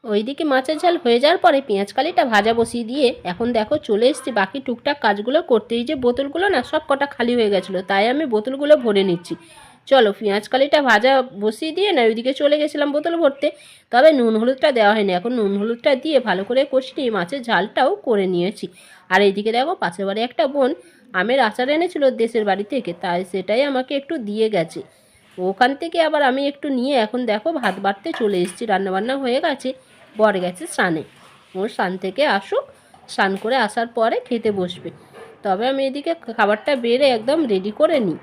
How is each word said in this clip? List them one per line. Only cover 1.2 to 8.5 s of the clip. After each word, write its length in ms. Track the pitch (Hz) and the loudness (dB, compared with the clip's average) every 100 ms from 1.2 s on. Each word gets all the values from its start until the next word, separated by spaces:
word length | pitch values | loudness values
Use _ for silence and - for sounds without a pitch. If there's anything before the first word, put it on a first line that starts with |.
যাওয়ার 160 | 285 359 | 4 4
পরে 160 | 359 277 269 | 4 4 0
পেঁয়াজ 220 | 196 202 - | -2 -2 -2
কালিটা 280 | 294 359 277 | 0 0 4
ভাজা 280 | 214 208 | 4 4
বসিয়ে 320 | 233 233 240 220 | 2 0 -2 -6
দিয়ে 160 | 269 254 330 - | 0 0 0 -8
এখন 160 | 175 240 233 | -4 -2 0
দেখো 180 | 214 - | 0 -2
চলে 280 | - 208 240 | 0 2 2
এসেছি 200 | 294 - | 0 -4
বাকি 260 | 226 190 277 262 | -2 -2 -4 -8
টুকটাক 300 | 233 - 294 220 | -4 -4 0 0
কাজগুলো 340 | 202 220 294 339 | 0 0 -2 2
করতে। 200 | 226 - 233 | 0 2 -4
এই 100 | 240 | -4
যে 60 | 302 | -2
বোতলগুলো 500 | 247 240 277 330 392 | 0 -2 -4 -2 0
না 60 | 320 247 | 0 0
সব 100 | 311 311 | -4 -2
কটা 180 | 277 277 - | -2 -2 -2
খালি 180 | 240 247 | -2 2
হয়ে 140 | 220 | 2
গেছিলো, 260 | 196 180 185 185 | 0 -2 -8 -2
তাই 160 | 196 220 | 0 2
আমি 120 | 269 311 | 0 0
বোতলগুলো 480 | 214 214 | -2 -2